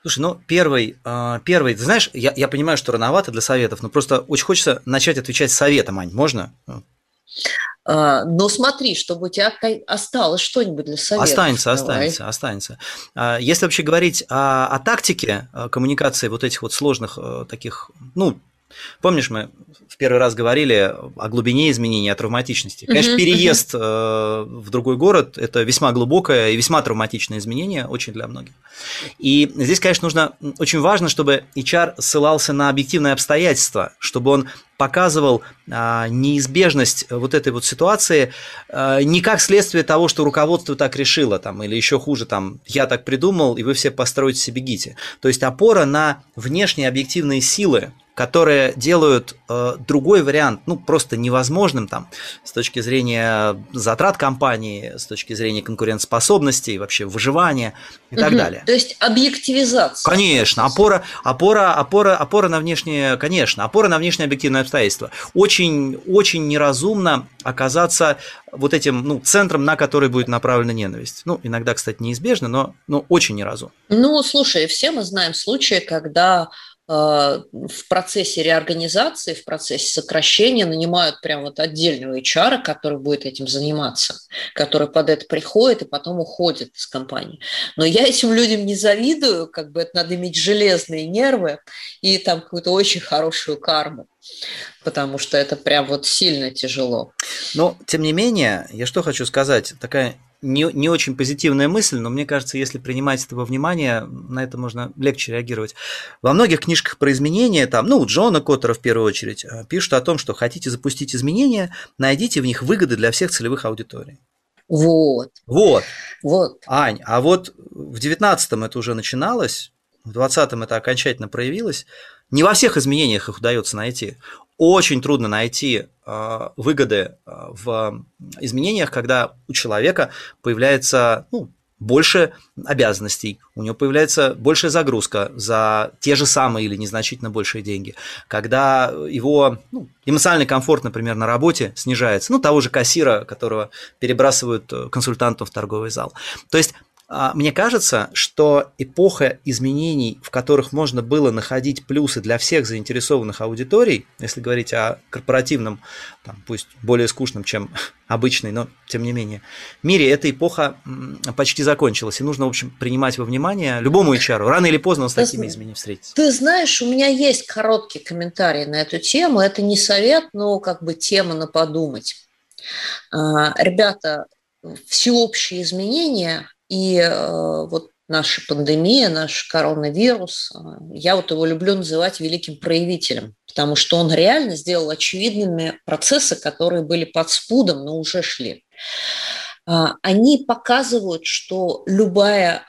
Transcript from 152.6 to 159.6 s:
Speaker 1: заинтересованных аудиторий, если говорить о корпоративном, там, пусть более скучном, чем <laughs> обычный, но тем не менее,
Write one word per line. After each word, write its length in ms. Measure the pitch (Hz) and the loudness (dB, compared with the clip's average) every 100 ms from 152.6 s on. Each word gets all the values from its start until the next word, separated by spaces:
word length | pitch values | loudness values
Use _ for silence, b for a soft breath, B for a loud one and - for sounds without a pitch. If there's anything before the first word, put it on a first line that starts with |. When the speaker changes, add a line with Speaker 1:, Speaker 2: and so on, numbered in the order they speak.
| 110 | 0
Speaker 1:
заинтересованных 760 | 113 101 123 - 135 107 - | -6 -6 -6 0 0 -2 -6
аудиторий, 680 | 113 113 131 208 233 110 - - | -8 -6 0 2 4 0 -4 -12
если 200 | 113 - | -12 -8
говорить 340 | 120 123 117 | -4 -4 -2
о 260 | 117 110 - _ | -2 -2 -4 _
корпоративном, 720 | - 127 127 131 143 110 101 B B B B | -8 0 0 0 -2 -4 -8 B B B B
там, 200 | - 104 - | -20 -18 -12
пусть 200 | 110 - _ | -12 -12 _
более 260 | 117 120 117 | 2 2 2
скучном, 360 | - 127 101 | -2 -6 -6
чем 280 | 98 107 98 B B | -6 -6 -6 B B
<laughs> 180 | - - | -14 -6
обычный, 440 | 113 127 - 107 | 0 0 0 -4
но 160 | 110 120 _ - | -8 -8 _ -10
тем 160 | 120 | -6
не 80 | 120 | -4
менее, 300 | 120 107 104 B B | -6 -6 -10 B B